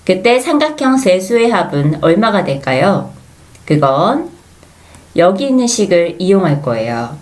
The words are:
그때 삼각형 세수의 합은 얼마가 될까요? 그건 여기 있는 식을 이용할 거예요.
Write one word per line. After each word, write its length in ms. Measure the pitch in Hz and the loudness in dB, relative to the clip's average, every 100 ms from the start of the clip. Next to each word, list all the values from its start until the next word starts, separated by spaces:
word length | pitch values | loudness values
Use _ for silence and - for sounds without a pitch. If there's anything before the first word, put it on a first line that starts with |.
| - | -2
그때 340 | 185 233 254 | 0 2 0
삼각형 580 | 330 294 302 302 262 262 | 0 0 -2 -2 0 0
세수의 540 | 196 185 190 233 233 | 2 0 0 0 2
합은 480 | 202 - 143 147 151 | 0 -2 -2 -2 0
얼마가 420 | 165 170 226 202 | 0 2 2 0
될까요? 680 | - 135 131 131 190 165 - - - - - - - | -2 -4 -2 0 0 0 -4 -14 -20 -20 -20 -14 -2
그건 640 | 151 135 139 196 302 339 - - - - - - - - - | 2 2 2 0 -2 -6 -14 -20 -20 -20 -20 -20 -20 -8 2
여기 320 | 185 196 277 | 2 2 0
있는 200 | 254 240 | 0 0
식을 480 | 226 190 175 170 - | 0 2 2 0 -2
이용할 460 | 185 196 170 143 | 0 2 2 -2
거예요. 520 | 127 113 117 117 120 147 | -2 -4 -4 -4 -6 -10